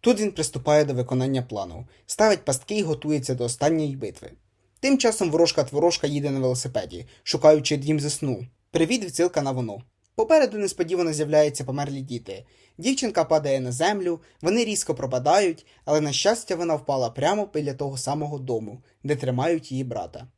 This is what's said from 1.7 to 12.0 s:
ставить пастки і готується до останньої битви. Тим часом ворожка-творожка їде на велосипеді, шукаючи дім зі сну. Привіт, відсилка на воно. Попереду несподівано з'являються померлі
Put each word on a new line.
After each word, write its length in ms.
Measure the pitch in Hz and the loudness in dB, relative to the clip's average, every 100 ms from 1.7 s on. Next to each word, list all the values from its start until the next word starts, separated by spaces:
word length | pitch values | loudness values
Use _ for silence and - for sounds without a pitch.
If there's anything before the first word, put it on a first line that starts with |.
| 76 - _ _ | -12 -16 _ _
ставить 380 | - 214 196 | 2 4 4
пастки 340 | - 131 - 214 | 0 -4 -4 -4
і 40 | |
готується 520 | 175 151 147 151 131 | -2 -4 -2 -2 -2
до 100 | 127 | -2
останньої 520 | 120 - 147 160 151 135 | -2 0 0 2 -2 -4
битви. 340 | 110 - - - _ _ _ _ | -10 -12 -20 -20 _ _ _ _
Тим 180 | 269 269 | 2 4
часом 320 | 240 214 180 | 2 2 0
ворожка-творожка 760 | 156 165 - 131 143 170 165 - | 4 4 4 0 2 2 2 -2
їде 240 | 147 143 | -2 -2
на 100 | 135 | 0
велосипеді, 680 | 131 127 131 120 - 87 - _ | 0 0 -2 -4 -6 -10 -16 _
шукаючи 540 | - - 156 156 139 147 | -6 4 8 8 4 -2
дім 240 | 139 156 | 0 0
зі 100 | 143 | 0
сну. 360 | 143 143 110 123 _ _ | -4 -4 -4 -8 _ _
Привіт, 340 | 170 160 247 | 0 2 2
відсилка 380 | 190 - 175 170 | -2 0 0 2
на 80 | 139 | -2
воно. 320 | 127 117 101 127 _ _ | -2 -4 -8 -16 _ _
Попереду 440 | - 220 320 254 208 | -4 4 6 4 0
несподівано 540 | 196 - 165 180 170 | -4 -2 -2 0 0
з'являються 520 | 151 151 151 151 - | 0 2 4 4 0
померлі 360 | 135 135 143 139 | -6 -6 -6 -6